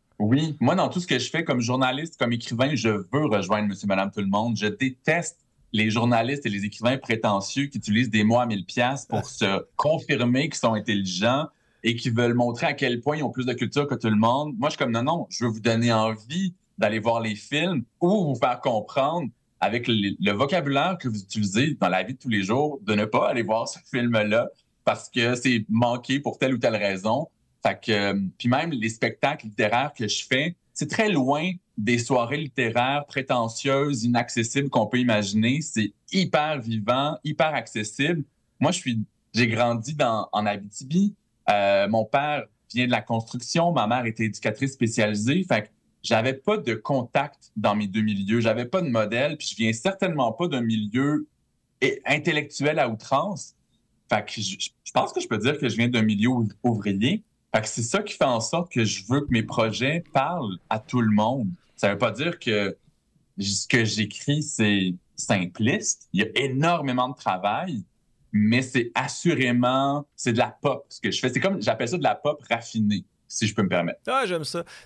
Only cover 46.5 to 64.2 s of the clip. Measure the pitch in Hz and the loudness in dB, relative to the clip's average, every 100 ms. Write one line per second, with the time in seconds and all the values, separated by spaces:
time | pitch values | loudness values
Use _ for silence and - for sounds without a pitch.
46.5 | 214 135 - - 139 120 143 147 - - | 0 0 -4 -2 -2 0 -2 -2 -8 -14
47.5 | - 107 104 104 101 107 101 98 117 113 | -2 0 0 0 0 0 0 0 2 2
48.5 | 110 123 117 139 113 107 117 147 151 - | 0 0 -2 0 0 0 0 -2 -2 -8
49.5 | - 113 113 - 190 190 151 120 110 175 | -2 0 0 -2 -2 -2 2 0 0 -2
50.5 | 127 117 110 104 120 143 151 - _ _ | 0 0 0 0 0 2 0 -2 _ _
51.5 | _ _ - 139 - - 147 156 151 147 | _ _ -2 -2 -2 -2 0 0 -2 -2
52.5 | - 139 156 127 107 - 135 180 175 - | -2 0 2 0 -2 -2 0 0 -6 -12
53.5 | _ _ _ _ _ - 113 208 - 98 | _ _ _ _ _ -2 -2 -2 -8 -8
54.5 | 95 - _ - - 359 - - 110 113 | -6 -10 _ -4 -2 -2 -4 -4 -2 0
55.5 | 151 123 101 120 120 110 104 117 127 110 | 0 -2 0 0 2 2 2 2 2 0
56.5 | - 123 110 101 95 120 214 - _ _ | 0 -2 0 -2 0 0 0 -6 _ _
57.5 | 110 113 - 117 196 208 - 143 117 110 | -2 -2 -4 -2 -2 -2 0 2 2 0
58.5 | 165 175 127 107 90 - 135 143 113 110 | -2 -2 0 0 -2 -2 -2 2 0 0
59.5 | - 110 98 131 165 - 139 139 175 113 | 0 0 0 -2 -2 -2 0 0 -2 -4
60.5 | 90 - 113 - 123 113 104 110 180 101 | -8 -6 -6 -2 0 4 4 2 0 -4
61.5 | 87 _ - 104 101 120 110 160 170 - | -6 _ -2 0 2 -2 -2 -4 -4 -2
62.5 | 107 98 - _ _ _ _ _ - 98 | 0 0 -4 _ _ _ _ _ -6 -4
63.5 | 98 - 117 110 104 104 - | -4 0 2 2 0 -4 -4